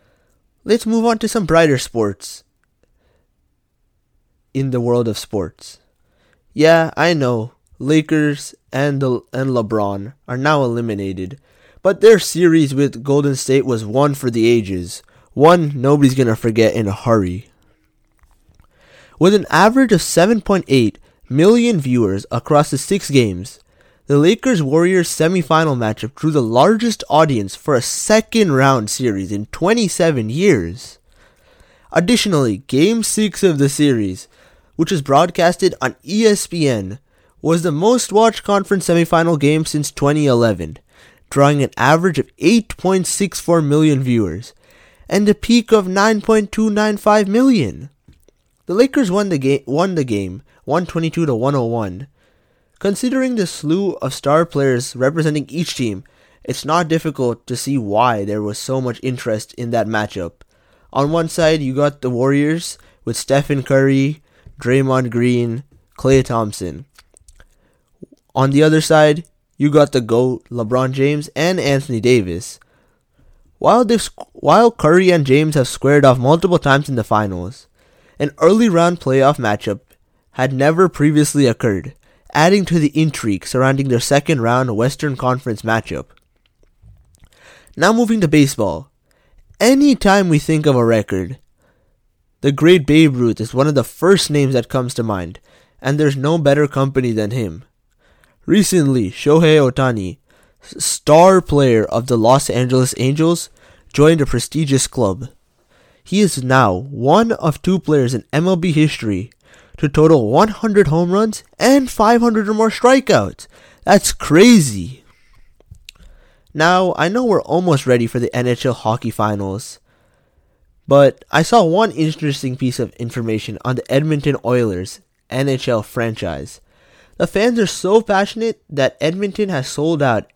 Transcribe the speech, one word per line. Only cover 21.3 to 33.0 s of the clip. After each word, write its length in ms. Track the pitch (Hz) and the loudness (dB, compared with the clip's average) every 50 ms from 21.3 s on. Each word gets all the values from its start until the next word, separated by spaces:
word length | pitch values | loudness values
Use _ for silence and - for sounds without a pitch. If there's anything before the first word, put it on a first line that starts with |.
| 123 143 165 202 233 240 233 240 226 160 | 0 2 4 4 4 4 4 2 0 0
viewers 440 | 139 131 123 123 113 95 95 101 - - | 0 0 0 0 0 0 -2 -4 -6 -6
across 400 | 127 120 - - 151 147 156 - | -8 -8 -4 0 2 2 2 2
the 80 | 147 131 | -2 -6
six 320 | - - 196 196 - - | -4 -4 -4 -4 -4 0
games, 480 | 139 135 120 104 92 87 98 - - - _ _ _ _ _ _ _ _ _ | 2 2 2 2 -2 -6 -10 -12 -16 -20 _ _ _ _ _ _ _ _ _
the 120 | - 143 143 | 0 2 2
Lakers-Warriors 920 | 151 175 226 226 - 262 247 170 147 131 143 165 170 180 190 180 170 - | 4 4 2 2 0 0 0 0 0 0 0 2 2 2 2 0 0 -2
semifinal 680 | - - 156 165 190 185 165 - 160 156 165 156 135 | -2 -2 -2 0 0 -2 -2 0 0 0 0 0 -2
matchup 380 | 120 117 107 107 - - - - | -2 -2 -4 -4 -6 -10 -12 -10
drew 160 | - - 156 | -6 -4 -2
the 120 | 151 147 120 | 0 0 -2
largest 640 | 110 113 123 147 196 226 214 233 233 208 - - - | 0 2 4 4 4 4 2 0 -4 -4 -6 -6 -2
audience 460 | - 151 160 151 135 110 101 98 - | 2 2 2 2 0 -2 -4 -6 -10
for 200 | - - - 143 | -10 -4 -2 -2
a 80 | 117 - | 0 -2
second 680 | - - - - - 214 220 220 - - 226 208 175 139 | -4 -6 -8 -2 2 2 2 2 0 0 0 2 2 2
round 380 | 131 135 135 135 123 107 104 | 2 4 4 2 2 -2 -4
series 420 | - - 127 120 101 98 95 90 104 | -6 -4 -4 -2 -2 -4 -6 -6 -6
in 140 | 101 107 | -8 -8
twenty-seven 840 | - - - 160 190 226 240 220 170 - - 175 165 151 127 110 107 | -10 -8 -4 -2 0 0 0 0 -2 -2 0 0 0 0 -2 -4 -4
years. 680 | 120 156 196 208 151 104 85 85 92 127 - - - _ _ _ _ _ _ _ _ _ _ _ _ _ _ _ _ _ _ _ - | -4 0 2 2 2 2 0 -4 -8 -12 -16 -20 -20 _ _ _ _ _ _ _ _ _ _ _ _ _ _ _ _ _ _ _ -2
Additionally, 640 | 165 175 175 247 - - 208 180 147 131 117 101 101 | -2 0 2 0 0 0 0 0 0 0 0 -2 -4
Game 440 | - - 131 135 160 208 233 233 | -6 -4 0 2 2 2 2 0